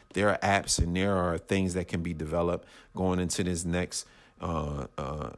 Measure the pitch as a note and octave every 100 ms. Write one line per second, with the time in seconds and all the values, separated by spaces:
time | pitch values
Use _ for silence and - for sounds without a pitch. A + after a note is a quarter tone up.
0 | - - G2+ G2 G2+ G2 - - E2+ F2
1 | G2 F#2+ F2 E2+ - G2 F#2+ F2 E2+ F2+
2 | E2+ D#2+ D#2 E2+ E2+ F2 - - - -
3 | F#2 F#2 F2+ - F#2 F2 F2 F2 F2+ -
4 | - - - - F2 E2 D2 C#2+ C2+ -
5 | C#2 D2 C2+